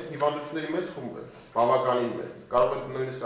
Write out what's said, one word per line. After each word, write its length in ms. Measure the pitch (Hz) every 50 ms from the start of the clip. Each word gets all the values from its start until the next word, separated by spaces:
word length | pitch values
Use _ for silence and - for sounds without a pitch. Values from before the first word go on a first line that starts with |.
| -
հիվանդությունների 640 | - 151 135 147 147 151 151 - - 151 160 156 151 160
մեծ 140 | 180 180 - -
խումբ 200 | 147 123 - -
է, 60 | - - - - - - -
բավականին 600 | - 113 120 123 131 131 127 127 123 123 120 113 104 -
մեծ, 200 | - - - - - -
կարող 220 | 127 123 123 127 135
է 40 | 135 131 131 131
նույնիսկ 280 | 127 131 131 127 - 120